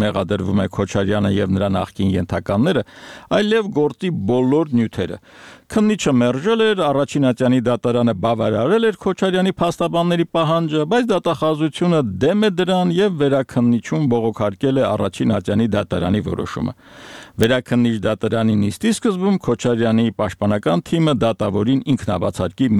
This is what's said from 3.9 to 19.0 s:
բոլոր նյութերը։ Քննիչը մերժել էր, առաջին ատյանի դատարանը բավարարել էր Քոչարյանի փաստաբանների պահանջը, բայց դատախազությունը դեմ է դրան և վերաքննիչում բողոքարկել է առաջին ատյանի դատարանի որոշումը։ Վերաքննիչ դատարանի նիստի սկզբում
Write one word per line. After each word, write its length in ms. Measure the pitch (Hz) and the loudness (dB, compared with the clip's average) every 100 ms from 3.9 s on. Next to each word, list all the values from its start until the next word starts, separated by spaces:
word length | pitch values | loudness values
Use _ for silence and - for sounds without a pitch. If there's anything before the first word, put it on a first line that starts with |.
| 135 185 135 98 | -2 -4 -2 0
բոլոր 400 | 123 127 151 156 120 | 2 2 2 2 0
նյութերը։ 400 | 110 - 87 98 - - - - - | 0 -2 -6 -8 -16 -20 -20 -20 -4
Քննիչը 420 | 220 214 214 - 127 | 0 2 2 2 2
մերժել 420 | 120 127 180 226 220 | 2 0 0 2 2
էր, 140 | 196 | 2
առաջին 440 | 151 139 139 151 135 | 0 0 0 0 0
ատյանի 280 | 117 127 127 117 | 2 2 2 2
դատարանը 480 | 120 123 120 117 101 | 0 0 2 0 0
բավարարել 640 | 110 113 110 107 127 220 226 | 0 0 0 0 2 2 0
էր 80 | 190 | -2
Քոչարյանի 500 | 196 180 190 185 185 180 | -4 -2 0 0 0 0
փաստաբանների 680 | 175 - 170 165 170 175 170 | -2 -2 -2 0 0 0 0
պահանջը, 460 | 170 156 165 165 151 151 | 0 0 0 0 -2 0
բայց 140 | 240 240 | 0 2
դատախազությունը 920 | 190 165 156 156 151 156 - 180 160 120 92 | 0 -2 -2 -2 0 -2 0 2 2 0 0
դեմ 180 | 135 208 | 2 2
է 80 | 214 175 | 2 0
դրան 320 | 180 185 180 170 | 0 0 2 2
և 160 | 202 165 | 0 2
վերաքննիչում 880 | 143 135 131 131 120 117 - 156 143 | 2 2 0 0 2 2 0 -2 0
բողոքարկել 680 | 120 113 104 104 95 135 135 | 0 0 -2 -4 0 0 2
է 40 | 113 | 0
առաջին 460 | 104 101 - - 104 | 0 -2 -2 0 0
ատյանի 280 | 95 104 117 101 | 0 0 2 0
դատարանի 480 | - 90 87 104 90 | -2 -2 0 0 -2
որոշումը։ 480 | - - - 82 - - - - - - - | -6 -6 -6 -6 -8 -18 -20 -20 -20 -14 0
Վերաքննիչ 560 | 113 127 - 123 120 113 | 2 2 0 0 2 0
դատարանի 520 | 107 107 110 113 110 107 | -2 -2 -2 0 2 2
նիստի 260 | 101 - 220 | 0 -2 -2
սկզբում 420 | 214 | 0